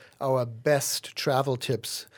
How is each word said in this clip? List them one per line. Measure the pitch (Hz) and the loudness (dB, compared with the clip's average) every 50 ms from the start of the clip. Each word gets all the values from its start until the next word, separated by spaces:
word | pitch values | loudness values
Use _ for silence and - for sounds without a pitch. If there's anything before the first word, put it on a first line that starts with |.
| - - _ _ | -20 -20 _ _
our | 139 135 135 127 123 | -2 0 0 0 0
best | 117 113 113 - 156 147 139 135 - - - - - - | -2 -6 -2 2 4 4 4 2 0 -2 -4 -6 -8 -8
travel | - - 156 135 131 135 139 131 | -4 0 2 2 2 2 2 0
tips | 120 - - 127 104 - - - - - - - | -2 0 -2 -2 -2 -4 -6 -8 -8 -10 -12 -18